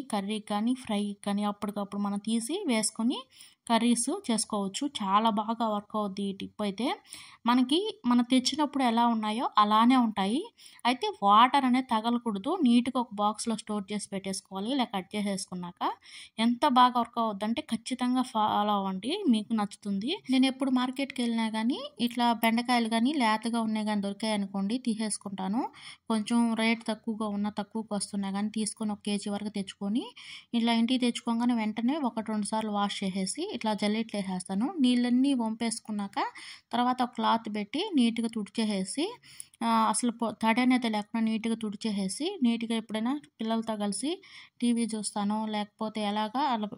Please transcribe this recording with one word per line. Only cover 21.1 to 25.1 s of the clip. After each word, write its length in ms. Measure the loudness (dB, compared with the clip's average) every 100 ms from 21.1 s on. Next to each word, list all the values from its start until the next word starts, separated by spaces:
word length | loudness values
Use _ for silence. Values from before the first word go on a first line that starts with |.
| -2
వెళ్ళినా 260 | -2 0 -2
కానీ 320 | 0 0 -2 -6 -4
ఇట్లా 260 | -4 2 2 2
బెండకాయలు 520 | 2 2 2 2 2
కానీ 240 | 2 2 2
లేతగా 420 | 2 2 0 0
ఉన్నాయి 260 | 0 0 0
కానీ 140 | 0
దొరికాయి 340 | -2 -4 -2 -2
అనుకోండి 420 | -2 -2 -2 -2
తీసేసుకుంటాను. 840 | -2 -2 -2